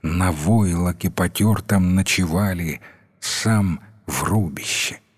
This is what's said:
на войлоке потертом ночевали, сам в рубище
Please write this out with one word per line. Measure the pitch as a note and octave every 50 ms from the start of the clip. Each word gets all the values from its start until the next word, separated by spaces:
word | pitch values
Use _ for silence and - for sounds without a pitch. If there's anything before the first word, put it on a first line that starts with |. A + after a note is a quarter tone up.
на | - D#2+ E2+ F2 F#2 F#2
войлоке | E2+ D2 D2+ E2+ A2 A#2 G#2 F#2 F2 E2+ F2 F2 F2 - - F2+
потертом | - - F#2 F#2 - - G#2 G#2+ A2 - - - G#2 G2 F#2 F2+ F#2
ночевали, | F#2+ F#2+ - - - F#2 E2+ D#2 F2+ G2+ G2+ F#2 F2 F2 D#2+ C#2+ - - - - _ _ _ _ _
сам | - - - - - A2+ A2 G#2+ G2+ F#2+ E2 - - - - - _
в | - - - -
рубище | - F#2 A2 G2+ E2 C#2+ - - - - - - - - - _ _ _